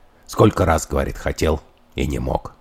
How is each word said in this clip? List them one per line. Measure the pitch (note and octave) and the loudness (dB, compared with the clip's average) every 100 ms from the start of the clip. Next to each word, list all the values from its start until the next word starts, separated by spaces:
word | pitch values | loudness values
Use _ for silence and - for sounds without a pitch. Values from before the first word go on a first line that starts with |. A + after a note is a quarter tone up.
| - _ - | -20 _ -8
Сколько | - A2 - E2+ | 4 4 4 2
раз, | D#2+ - | 2 0
говорит, | C#2+ C2+ - | -2 -2 -4
хотел | - - D#2+ D#2 - _ _ - | -6 -2 -2 -2 -6 _ _ -6
и | C2 | -4
не | C2 | -4
мог". | B1+ - - - | -4 -4 -6 -18